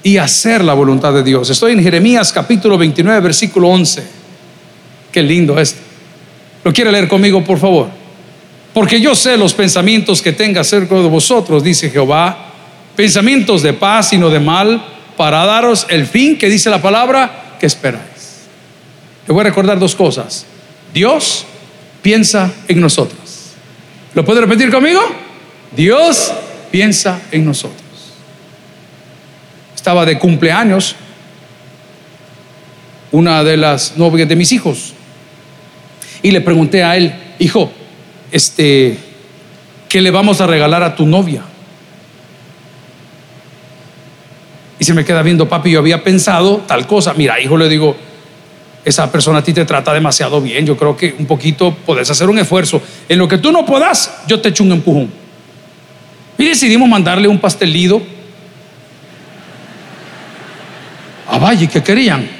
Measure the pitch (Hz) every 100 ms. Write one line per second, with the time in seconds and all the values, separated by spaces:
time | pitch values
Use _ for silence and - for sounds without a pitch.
0 | 196 196 135 - 226 226 170 139 135 131
1 | 147 139 131 135 127 135 233 226 180 170
2 | 214 240 196 180 - 226 214 190 160 143
3 | 175 220 180 - 165 190 175 185 160 -
4 | - - - - - - - - - -
5 | - 180 147 175 151 143 147 - - -
6 | - - - - - - 180 - 226 202
7 | 180 196 202 190 165 175 190 165 113 -
8 | - - - - - - - 220 196 226
9 | 269 254 254 240 190 - 190 180 185 220
10 | 196 185 170 156 214 180 147 202 180 190
11 | 175 156 - 240 180 151 156 170 151 135
12 | 135 151 175 190 - - - - - -
13 | 208 202 214 269 196 185 147 139 196 220
14 | 202 190 170 151 147 175 208 226 - -
15 | - - 151 156 190 220 240 220 - 165
16 | 139 233 277 311 202 220 226 190 185 214
17 | 247 269 254 - - - 156 - 139 117
18 | - - - - - - - - - -
19 | - - - 175 208 180 190 196 185 -
20 | 175 127 110 - - - - - - 160
21 | 214 302 - - - - - - - -
22 | 202 220 208 208 185 - - 175 165 147
23 | 123 - - - - - - - - -
24 | - 165 156 233 226 220 254 262 294 359
25 | 466 - - - - - - 127 170 262
26 | 339 277 - - - - - 180 208 190
27 | 196 180 - 160 156 143 104 - - -
28 | - - - - - - - - - -
29 | - - - - - - - - - 175
30 | 165 147 180 151 165 180 226 190 185 -
31 | - - - - - - - - - -
32 | - - - - - - - - - -
33 | - 151 170 160 151 156 151 139 - 156
34 | 170 160 156 165 175 247 170 123 - -
35 | - - - - - - - - - -
36 | - - 190 185 175 160 156 190 170 180
37 | 170 - - - 175 208 - - - -
38 | - - - 160 - - 151 139 127 107
39 | - - - - - - - - - 190
40 | 185 185 202 190 180 160 147 170 170 -
41 | 156 175 180 131 - - - - - -
42 | - - - - - - - - - -
43 | - - - - - - - - - -
44 | - - - - - - - - 156 165
45 | 147 165 156 170 160 170 170 160 151 165
46 | 190 190 208 175 190 202 190 127 127 208
47 | 180 147 139 117 131 160 160 156 156 -
48 | - - - - - - - - 151 156
49 | 139 160 147 156 147 165 160 143 131 151
50 | 156 123 131 147 131 120 156 131 147 135
51 | 165 139 143 147 147 151 180 160 - 131
52 | 127 147 185 214 180 185 160 139 - -
53 | - 175 175 190 302 330 302 277 339 262
54 | - - 147 220 214 190 190 170 175 147
55 | 127 - - - - - - - - -
56 | - - - - 311 269 254 233 247 208
57 | 170 185 202 202 196 - 175 160 180 214
58 | - - - - - - - - - -
59 | - - - - - - - - - -
60 | - - - - 370 - - - - -
61 | - - - 127 175 226 160 165 - 214
62 | 247 139 107